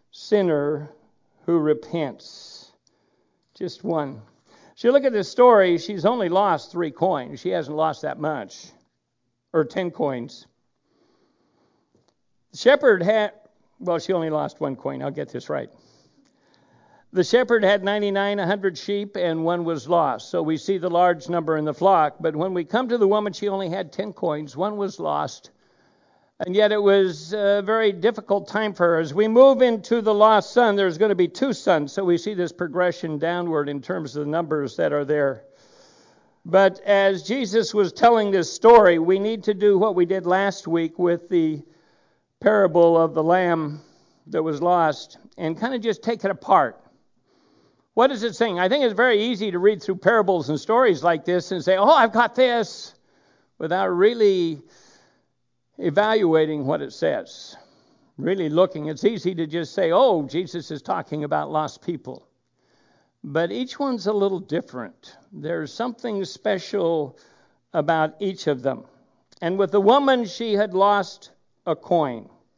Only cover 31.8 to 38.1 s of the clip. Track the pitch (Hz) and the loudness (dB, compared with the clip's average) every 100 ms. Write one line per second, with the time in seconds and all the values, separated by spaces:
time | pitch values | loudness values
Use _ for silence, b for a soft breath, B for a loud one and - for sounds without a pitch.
31.8 | 143 - 190 170 175 202 170 - 175 175 | 0 -4 0 0 -2 -6 -6 -6 -6 -2
32.8 | 180 175 165 151 165 175 175 160 143 143 | -2 -2 -8 -4 -4 -4 -4 -4 -4 -6
33.8 | 131 180 147 131 147 160 160 156 131 - | -8 -8 -8 -8 -4 -4 -4 -4 -4 -4
34.8 | 160 147 139 147 139 131 - b b b | -2 -2 -2 0 -2 -4 -14 b b b
35.8 | b b b b b b - 185 196 185 | b b b b b b 0 4 4 2
36.8 | - 202 196 190 151 254 220 220 214 208 | 0 2 2 0 -4 -6 -2 -2 0 0
37.8 | 185 - 233 | -2 4 4